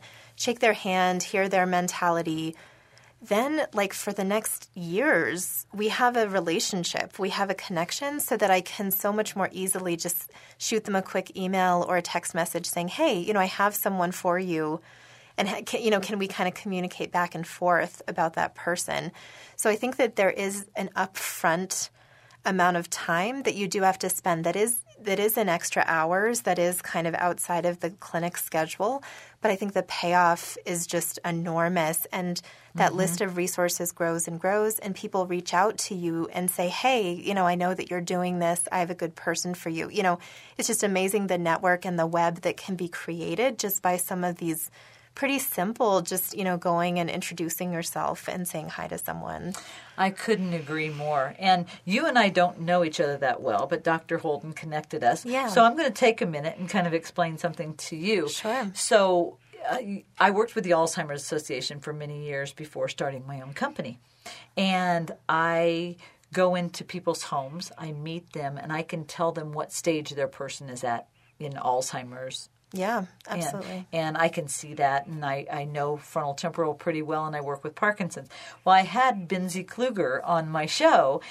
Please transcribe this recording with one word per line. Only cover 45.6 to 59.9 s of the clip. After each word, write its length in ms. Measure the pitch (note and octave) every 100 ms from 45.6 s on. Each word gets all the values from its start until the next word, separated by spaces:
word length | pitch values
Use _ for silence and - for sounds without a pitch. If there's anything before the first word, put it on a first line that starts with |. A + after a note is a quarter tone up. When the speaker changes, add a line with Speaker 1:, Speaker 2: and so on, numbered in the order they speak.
| F#3 A3+ A3 F#3+
Speaker 1:
just, 320 | F3 F#3 - -
you 80 | F#3
know, 100 | F3
going 420 | F3+ E3+ F3 F3+
and 120 | F#3
introducing 640 | - - F3 E3+ - F3+
yourself 560 | E3+ E3+ D#3 D3 E3 -
and 180 | F#3 F3
saying 220 | D#3 D#3+
hi 180 | - -
to 100 | E3
someone. 560 | - E3 - - E3+ - - - - -
Speaker 2:
I 120 | F#3+
couldn't 440 | F#3+ - G#3 F3+
agree 340 | E3+ C#3+ D#3 D#3
more. 480 | D3 D3+ D3 C3+ -
And 280 | F#3+ F3+ F3 -
you 220 | F3 A#3 D#4
and 120 | B3
I 120 | G3+
don't 320 | F3+ F3 F3
know 240 | E3 F3+ D#3+
each 160 | E3
other 160 | D3 C#3
that 240 | C3+ A#2
well, 260 | B2+ G#2 C3+
but 160 | D#3+
Doctor 360 | D#3+ B2+ - E3
Holden 340 | D#3+ C#3+ D#3+
connected 500 | - D#3 D3+ - -
us. 220 | - - A#3+
Speaker 1:
Yeah. 220 | C4 B3
Speaker 2:
So 180 | G3 A3+
I'm 100 | D#4
gonna 160 | C#4
take 300 | - A#3+ A3+
a 40 | F#3
minute 320 | D3+ D#3+ -
and 120 | F3+
kind 180 | G3 F3
of 60 |
explain 440 | D#3+ - - E3 D#3+
something 360 | E3+ D3+ D3+ D3+
to 220 | - D#3
you. 320 | F#3+ G3+ D3
Speaker 1:
Sure. 420 | - G#3+ C4 G3+
Speaker 2:
So, 640 | - - A3 F#3+ F3 E3+ - _ - -
uh, 80 | - G3+